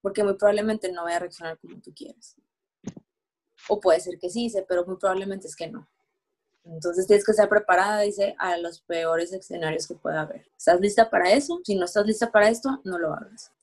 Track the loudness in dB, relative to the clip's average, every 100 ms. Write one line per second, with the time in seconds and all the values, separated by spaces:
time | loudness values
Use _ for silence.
0 | -4 -2 -2 2 2 2 -2 -4 -6 -6
1 | -4 -4 -6 -12 -12 -12 -16 -20 -20 -20
2 | -20 -20 -20 _ _ _ _ _ -16 -16
3 | _ _ _ _ _ _ -4 0 2 2
4 | 0 -10 -8 -4 -4 -4 -2 -4 -2 -2
5 | -2 -2 -4 -10 -12 -14 -12 -14 -20 _
6 | _ _ _ _ _ _ -18 -8 -4 -4
7 | 4 4 4 2 4 4 4 2 4 2
8 | 0 0 -4 -2 -2 -2 -4 -12 _ -4
9 | 0 0 -2 -8 -10 -8 -4 -4 -8 -8
10 | -4 -4 -6 -10 _ _ 2 4 4 4
11 | 4 4 4 4 2 -8 -4 -2 0 0
12 | 0 0 2 4 4 2 -4 -6 -6 -4
13 | -4 -6 -12 -20 -20 _